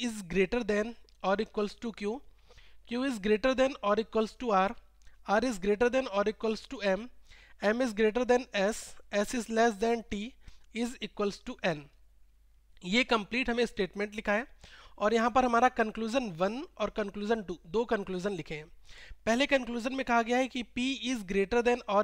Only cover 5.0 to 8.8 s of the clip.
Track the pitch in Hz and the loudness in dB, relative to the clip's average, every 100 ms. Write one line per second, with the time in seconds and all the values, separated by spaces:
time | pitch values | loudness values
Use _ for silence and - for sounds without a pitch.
5 | - - - 202 254 202 196 208 240 262 | -20 -16 0 2 2 0 0 2 4 2
6 | 262 196 202 214 226 214 - 247 196 190 | 0 0 0 -2 -4 -4 -8 -4 0 0
7 | 240 - - - - - 202 233 254 202 | -2 -14 -20 -20 -20 -4 0 2 0 2
8 | 220 220 247 247 262 202 196 226 | 2 2 4 2 2 0 0 -2